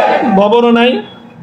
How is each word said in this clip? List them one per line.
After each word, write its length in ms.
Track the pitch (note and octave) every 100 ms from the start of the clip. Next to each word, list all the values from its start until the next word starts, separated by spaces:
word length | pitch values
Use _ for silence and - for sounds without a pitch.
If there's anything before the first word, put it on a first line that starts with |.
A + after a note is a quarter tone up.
| - - C4
ভবনও 360 | G3 G#3 A#3+ A#3+
নাই, 300 | A#3 A#3+ G#3+ - - - -